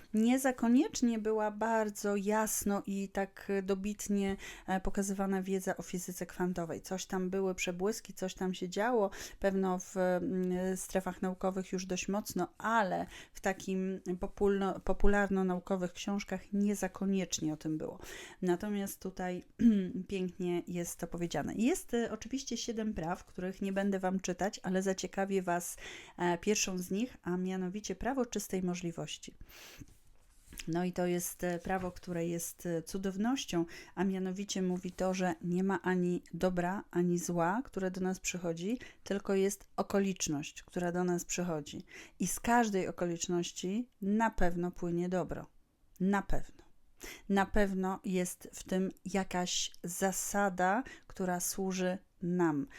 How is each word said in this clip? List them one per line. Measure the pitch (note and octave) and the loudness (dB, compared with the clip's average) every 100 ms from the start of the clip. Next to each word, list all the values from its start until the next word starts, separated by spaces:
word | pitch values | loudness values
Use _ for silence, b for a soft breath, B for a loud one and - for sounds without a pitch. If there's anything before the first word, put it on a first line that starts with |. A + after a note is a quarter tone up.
| B | B
nie | G#3+ A3+ C4 | 2 4 4
za | C4 | 2
koniecznie | B3+ A#3 A#3+ G4+ - A#3+ A3+ | 2 4 6 4 2 0 0
była | G#3+ A3 G#3+ | 0 0 0
bardzo | G#3 A3 A3+ G#3+ G#3 G#3 G3+ | 0 0 2 0 -2 0 0
jasno | G3 G#3+ G#3+ - - G3+ - | 2 2 2 0 0 0 -2
i | G3 G3 | -4 -4
tak | - G3 - - G3 | -2 -4 -6 -2 -2
dobitnie, | F#3+ G3 G3+ G#3 - G3+ G3 G3 B B B | 0 -2 -2 -4 0 2 2 -2 B B B
e, | F#3+ | 0
pokazywana | G3 G3 G3 G3 G3 G3 | 0 0 0 0 0 0
wiedza | F#3+ F#3+ F#3 F3 | 0 -2 -2 -4
o | |
fizyce | F3 F3+ F3 F#3 F3 | -4 -6 -6 -8 -8
kwantowej. | - F3+ F3+ E3 D3 | -2 -2 -2 -4 -6
Coś | - F#3 - | -6 -6 -4
tam | F#3+ F3+ | -2 -2
były | F#3+ F#3+ | 0 0
przebłyski, | F#3 - F3 F#3+ A3 - | -2 -2 -2 -2 -2 -8
coś | - F#3 | -6 -6
tam | - F#3 | -2 -4
się | F#3 F#3 | -2 -4
działo, | F#3 A3 B3 G3 B B B | -2 2 4 2 B B B
pewno | G3 F#3+ F#3+ F#3 | 0 2 2 0
w, | - F#3+ | -2 0
mm, | F#3 F3+ - F#3 F#3 F3+ F#3 F#3 | 2 2 0 0 0 0 0 -2
strefach | - F#3+ F#3 F3+ | -2 -2 -2 -4
naukowych | F#3+ F#3 F#3+ F#3+ F#3 | -4 -2 -2 -2 -4
już | F#3 F#3 | -4 -2
dość | F3+ - | -4 -2
mocno, | G3+ G#3+ - F3 - | -2 -2 -4 -4 -4
ale | G#3 A3+ G3 F3 F3 B B | 0 2 2 0 -4 B B
w | - | -6
takim | G3+ F#3+ - F#3+ F#3+ F#3+ - F3+ | -4 -2 -2 -2 0 -4 -4 -4
populno-, | G3 - G3+ G3 F#3+ F3 | -4 2 2 4 2 0
popularno-naukowych | - F#3 G3+ G3+ G3 G3 F#3+ F3+ - F#3+ F3+ | 4 10 10 10 6 4 4 2 0 0 0
książkach | - - G3+ - F#3 - | -2 -2 -2 -2 -6 -2
nie | G3+ G3+ G3+ | 2 2 2
za | F#3 | -2
koniecznie | - G3 G3 F3+ - D#3 | -2 0 2 0 -2 -2
o | D#3 | -2
tym | D#3+ D#3 | -2 -2
było. | - - B B B B | -4 -8 B B B B
Natomiast | F#3 F3 G#3+ G3+ G3 - | 0 2 0 -2 -4 -6
tutaj | F#3 F#3 F#3 F3+ - - | -10 -6 -4 -4 -8 4
<clears throat> | A#3 G#3 F3+ F#3 F3+ | 6 6 2 -4 -4
pięknie | G3 F#3 - F3+ F3 - | -2 -2 -2 -2 -2 -2
jest | F3 E3+ - | -4 -6 -6
to | - | -6
powiedziane. | E3+ E3+ D#3 - | -4 -4 -2 -4
Jest, | - A3+ F#4 - | 0 0 0 -2
e, | A#3 A3+ | -2 -2
oczywiście | A3 - C4+ - A#3 | -4 -6 -8 -6 -6
siedem | - A3 A3 | -4 -4 -4
praw, | G#3 D#3+ F#3+ | -2 -4 -4
których | - - F#3 F#3+ | -8 -8 -6 -4
nie | G3 | -2
będę | G3 G3+ G3 | 0 0 2
Wam | F#3 F#3 | 0 0
czytać, | - F3+ F#3+ - | -2 -2 -2 -2
ale | - F#3 | -2 0
zaciekawię | F#3+ F#3+ - - G3 G3 | 2 0 -2 -2 0 0
Was | F3+ F3 F3 - B B B B | 2 -2 -2 -10 B B B B
E, | F3 E3+ | 0 2
pierwszą | G3+ G#3 - F#3 | 2 2 2 -2
z | F3+ | -2
nich, | F#3+ B3 - | 0 -2 -4
a | - F3+ | -4 -2
mianowicie | F#3 F#3 F#3 G3+ G3+ F#3 | 0 -2 -2 -4 -6 -4
prawo | A3 C4+ A#3+ | -2 0 -2
czystej | G#3 - F#3+ | -2 -4 -2
możliwości. | F#3 F3 F3 E3 D3+ - - - B B B B B - - - - - - - - | -2 -2 -4 -6 -8 -10 -14 -18 B B B B B -20 -20 -20 -20 -20 -18 -12 -4
No | E3 | -2
i | F3+ | -2
to | F3+ F3+ | 0 0
jest, | F3 F3 - | 0 -2 -4
e, | F3+ E3+ | -4 -2
prawo, | E3+ F#3+ F#3 | -2 -2 -2
które | F3+ - F3 E3+ | -8 -6 -2 -2
jest, | E3+ - - F3 | -2 -6 -8 -4
e, | E3 | -4
cudownością, | E3 G3 F#3+ F#3+ A3 C4 - E3+ E3+ B B | -2 -4 -4 -2 0 -2 -2 0 -2 B B
a | B | B
mianowicie | F#3+ F#3+ F#3 F#3 G3+ G3 | 0 0 -2 -4 -4 0
mówi | F#3 F3+ F#3 | 0 0 -4
to, | - F#3 | -2 0
że | F#3 F#3 - | 2 0 0
nie | F3 F3 | 0 2
ma | F#3+ G3 | 2 2
ani | - F#3 F3 F3 - | 2 2 2 0 -4
dobra, | E3 F#3 F3+ F3 G3 - | 0 0 2 0 -2 -2
ani | F3+ F3 F3 | 2 4 2
zła, | F3 F3 E3+ G#3 | 2 2 2 2
które | C4+ - F#3+ | -2 -2 -2
do | F#3 | 0
nas | F#3 F#3 | -2 -2
przychodzi, | - F3+ F3 E3 F3+ B3 B B | -4 -4 -2 -2 -2 -4 B B
tylko | - G3 - | -4 -4 0
jest | G3 F#3+ - - - | 2 2 0 -8 -6
okoliczność, | G3 G3+ G3 F#3 - D3 D#3 - | 0 2 2 0 -2 -2 -4 -10
która | - - F3+ | -8 -2 0
do | E3+ | 2
nas | F3+ F3 | 2 0
przychodzi. | - - F3+ D#3 D3 - - B B B | -2 -2 -2 -2 -4 -10 -12 B B B
I | F#3 | -4
z | - | -2
każdej | - A#3+ A3+ G3 F3+ | 4 4 6 2 0
okoliczności | E3+ F3 E3+ - F3 F3 - F3+ G#3 A#3+ - | -2 -2 -2 0 0 0 -4 -4 -2 -4 -4
na | G3 G#3 A3+ | 0 2 2
pewno | - F3+ F3 F3 | 4 4 4 -2
płynie | - F3 E3+ F3+ | -2 -2 0 0
dobro. | F3+ D#3+ D3+ - - _ _ _ - | 0 -2 -6 -12 -18 _ _ _ -2
Na | F#3 G3+ | 2 2
pewno. | - C#3 - - - - - - B B B | 4 2 2 -8 -20 -20 -20 -18 B B B
Na | G3 G3 | 2 4
pewno | - G3+ F#3+ F#3 F#3+ | 4 4 4 0 0
jest | - F#3 F3+ - - | 0 0 0 -4 -14
w | - | -12
tym | - F#3 F#3 - | -2 0 0 -4
jakaś | - G3 F#3+ F3+ F3+ - - - | -4 -2 -2 -2 0 0 -2 -6
zasada, | F3 F3 F#3+ F#3 - G3+ G3+ F3+ F#3 G#3 C4+ B B | -8 0 0 0 -2 2 2 4 2 2 0 B B
która | - F#3 F3+ | -4 -2 0
służy | - - F#3+ F#3 F3+ F#3 - - | -2 -2 -2 0 0 -2 -8 -6
nam. | F3 F3+ E3+ D3 C#3 | 0 4 4 2 -2